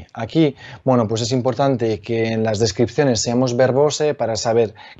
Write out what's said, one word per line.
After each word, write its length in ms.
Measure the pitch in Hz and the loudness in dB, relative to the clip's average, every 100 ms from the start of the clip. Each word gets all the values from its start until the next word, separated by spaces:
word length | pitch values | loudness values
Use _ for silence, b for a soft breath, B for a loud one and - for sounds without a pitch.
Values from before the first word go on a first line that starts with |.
| 90 | -14
Aquí, 440 | - 113 160 156 127 B 123 | -12 -4 2 2 0 B -6
bueno, 240 | - 127 107 | 2 2 2
pues 140 | 110 | 0
es 100 | 117 | -2
importante 720 | 131 120 123 139 127 113 107 | 0 -2 0 0 0 -2 -4
que 260 | - 113 113 | -4 -2 0
en 160 | 113 | 0
las 160 | 110 104 | -2 0
descripciones 600 | 113 - 117 - 143 113 | -2 0 -2 2 0 0
seamos 340 | - 120 131 120 | -2 0 0 2
verbose 580 | 127 120 147 139 151 | 2 4 0 0 -2
para 220 | 143 113 110 | -2 -4 -2
saber 400 | 120 113 113 - B B | 0 2 0 -2 B B